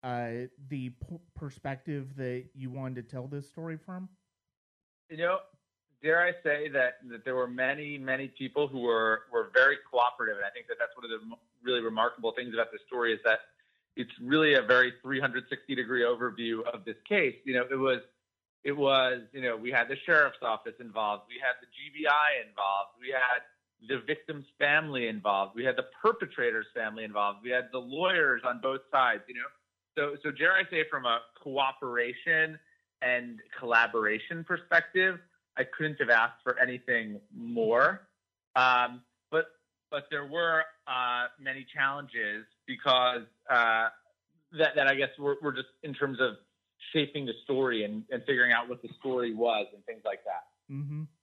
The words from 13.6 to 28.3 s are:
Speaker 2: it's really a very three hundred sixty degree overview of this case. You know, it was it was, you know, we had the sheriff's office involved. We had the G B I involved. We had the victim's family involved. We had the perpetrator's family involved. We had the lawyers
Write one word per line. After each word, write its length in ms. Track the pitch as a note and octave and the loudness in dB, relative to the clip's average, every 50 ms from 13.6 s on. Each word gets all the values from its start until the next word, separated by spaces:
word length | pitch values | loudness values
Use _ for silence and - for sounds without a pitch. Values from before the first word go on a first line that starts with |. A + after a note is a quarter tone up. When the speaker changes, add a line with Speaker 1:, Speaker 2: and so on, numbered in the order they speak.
| _ _ _ _ _ _ _ | _ _ _ _ _ _ _
Speaker 2:
it's 160 | - B2 - - - | -10 -10 -8 -10 -14
really 360 | A#2+ B2 C#3 D#3 D#3 D3+ C#3+ | -4 0 2 4 6 6 6
a 60 | C3 A#2+ | 4 6
very 280 | G#2+ B2+ B2+ B2+ B2 B2 - _ | 6 6 6 6 4 0 -8 _
three 160 | B2+ C#3 C3 | -4 -4 -2
hundred 240 | C#3 C3+ A#2 B2+ B2 - | -2 -2 -2 -4 -6 -6
sixty 260 | C#3 C3 - - C3+ | -10 -10 -6 -6 -4
degree 260 | B2 B2 A2 B2+ B2 | -4 -4 -2 0 2
overview 640 | A#2+ A#2 A#2+ A2+ B2 A#2+ G2+ G2+ A#2 A2+ A2+ A2 A#2 | 2 2 2 0 -2 -6 -4 -4 -4 -4 -4 -4 -4
of 180 | A#2+ A#2 A2+ F#2+ | -6 -8 -8 -10
this 120 | A#2 G#2+ - _ - | -12 -12 -12 _ -2
case. 280 | G#3 G3+ E3 C3 A#2+ - _ | 0 2 2 0 -2 -6 _
You 80 | C3+ B2+ | -2 -2
know, 120 | B2 B2 B2+ | -2 0 -2
it 60 | C3+ | -2
was 240 | C3 C3 C3+ B2+ B2 - _ _ _ _ _ _ _ _ _ _ _ _ | 0 2 2 2 0 -4 _ _ _ _ _ _ _ _ _ _ _ _
it 120 | C#3 C#3+ | -6 -2
was, 460 | D3 C#3+ C#3 C3+ C3+ C3 B2+ B2+ B2 A2+ G2+ - | 0 2 4 4 4 4 2 0 -4 -8 -14 -12
you 80 | C#3 | -4
know, 160 | B2+ B2 A#2 A2 | -4 -2 -2 -2
we 140 | A2 B2 | -4 0
had 180 | C3 B2 A#2+ B2 | 0 0 0 0
the 80 | C3+ C3+ - | -4 -8 0
sheriff's 320 | - E3+ D#3 D3 C3+ A#2 - | 2 4 6 4 4 0 -4
office 340 | - A#2 A2 A2 - A#2 A2 _ | -2 -2 -2 -2 -4 -12 -14 _
involved. 440 | B2 A2+ G2+ A2 G#2+ G#2 G#2 G2+ - _ | -18 -10 -4 -2 -2 0 -2 -4 -6 _
We 80 | A#2+ A#2+ | -14 -4
had 140 | C3+ B2+ B2 - | -2 -2 -2 -2
the 60 | - _ | -8 _
G 240 | _ - C#3+ D3+ C#3+ | _ -18 -18 -16 -10
B 140 | D3+ D3+ D3+ | -4 0 2
I 400 | D3 D3+ D3+ D3+ C#3+ B2+ A2+ G#2+ | 4 4 4 2 2 0 -4 -8
involved. 440 | G#2 G#2 G2+ G2 G2 G2 G2+ - _ A#2 | -6 -4 -2 0 0 -2 -2 -6 _ _
We 100 | B2 B2+ | -8 -4
had 300 | C3+ C3 C3 B2 B2 A#2+ - - _ _ _ _ _ _ A2+ A2 | -2 0 2 2 0 -2 -4 -8 _ _ _ _ _ _ -8 -6
the 120 | C3 B2+ - | -6 -6 -2
victim's 400 | - D3+ D3 - - D#3+ C#3+ C3+ _ _ _ | -4 -6 -6 -6 -12 -12 -12 -12 _ _ _
family 500 | D3 C#3+ D3 D#3 D#3+ D3+ C#3+ B2+ A#2+ A2+ | 2 4 4 2 2 0 -4 -2 -2 -2
involved. 440 | G#2+ G#2+ F#2 G#2+ G2+ G2 G2 G2 - | -4 -2 0 0 2 2 0 -2 -4
We 100 | A2+ B2 | -2 -2
had 100 | C3 A#2+ | 0 0
the 120 | A#2+ B2+ - - - | -2 -4 -6 -12 0
perpetrator's 680 | - G#3+ A3+ A3 F#3+ D3 - - B2 A#2+ A2 A2 G#2+ - _ | 2 2 2 2 -4 -8 -4 -2 0 0 0 0 -4 -6 _
family 300 | B2 A2+ A2 G#2+ A2+ A2 | -6 -6 -6 -6 -8 -10
involved. 360 | G#2+ G#2 G#2 G2+ G2+ G2+ G2+ A2 | -6 -2 0 0 0 -2 -6 -6
We 60 | B2 | -2
had 160 | B2+ B2+ B2 - - | -2 -2 -2 -2 -8
the 60 | C3 | -8
lawyers 640 | A#2+ B2 C3+ D#3 F3+ F#3 F#3+ F3 D#3 C#3 | -8 -6 -6 -2 0 2 2 4 4 2